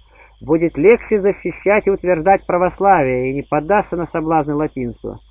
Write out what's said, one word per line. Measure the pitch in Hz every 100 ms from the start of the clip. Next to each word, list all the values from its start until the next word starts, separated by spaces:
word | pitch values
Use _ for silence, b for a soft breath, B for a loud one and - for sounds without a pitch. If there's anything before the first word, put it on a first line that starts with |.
| b b b b
будет | 113 160 165 147
легче | 170 233 - 214
защищать | 196 190 185 160 - 208 202
и |
утверждать | 196 180 175 160 196 -
православие | 175 180 - 196 185 135 127 131
и | 139
не |
поддастся | 131 151 151 202 - 175
на | 165
соблазны | 175 156 160 147 147
латинства, | 151 - 120 110 107 101 -